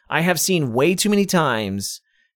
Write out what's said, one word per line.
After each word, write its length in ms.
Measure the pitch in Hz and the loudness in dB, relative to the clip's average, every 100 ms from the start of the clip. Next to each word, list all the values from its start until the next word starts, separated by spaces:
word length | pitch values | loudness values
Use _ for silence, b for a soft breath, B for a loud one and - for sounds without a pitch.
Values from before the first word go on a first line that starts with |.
| b | b
I 120 | 151 | -2
have 180 | 175 170 | 0 0
seen 340 | - 180 135 | 0 0 0
way 200 | 117 156 | 2 2
too 160 | 185 208 | 2 2
many 160 | 202 196 | 2 2
times 760 | 180 147 113 104 98 98 - _ _ _ | 2 2 0 -2 -6 -6 -10 _ _ _